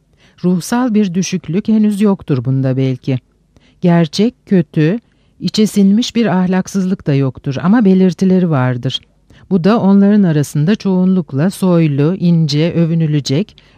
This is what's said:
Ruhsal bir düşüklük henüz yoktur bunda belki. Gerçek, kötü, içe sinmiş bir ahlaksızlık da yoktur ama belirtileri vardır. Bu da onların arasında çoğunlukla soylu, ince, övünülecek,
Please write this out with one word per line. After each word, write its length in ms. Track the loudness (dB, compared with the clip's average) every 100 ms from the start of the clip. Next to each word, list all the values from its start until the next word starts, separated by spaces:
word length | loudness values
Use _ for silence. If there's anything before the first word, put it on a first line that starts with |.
| _ _ _ _
Ruhsal 500 | -2 -2 -2 -2 0
bir 200 | 0 0
düşüklük 540 | -2 -4 -6 -6 -6 -2
henüz 320 | 0 0 0
yoktur 440 | 0 0 -2 -4
bunda 320 | -2 -2 0 -2
belki. 420 | -2 -4 -4 -6 -8 _ _ _ _ _
Gerçek, 540 | 2 2 2 0 -2 -4 -2
kötü, 520 | 0 0 0 0 -2 -8 _ _ _
içe 260 | -4 0 0
sinmiş 500 | 2 2 2 0 -2
bir 100 | 0
ahlaksızlık 800 | 0 0 -2 -2 -4 -4 -4 -2
da 80 |
yoktur 420 | 0 -2 -4 -8 -4
ama 220 | 0 2
belirtileri 680 | 4 4 2 0 0 2 2
vardır. 500 | 0 0 -2 -6 -8 -12 _ _ _ -4
Bu 140 | 0
da 160 | 2 2
onların 420 | 2 4 4 4
arasında 520 | 2 0 -2 -2 -2
çoğunlukla 760 | -2 -2 0 0 0 -2 -2 -2
soylu, 640 | -2 0 2 2 0 -2
ince, 580 | 0 0 2 0 0 -2
övünülecek, 840 | 0 0 0 0 -2 -2 -4 -4 _ _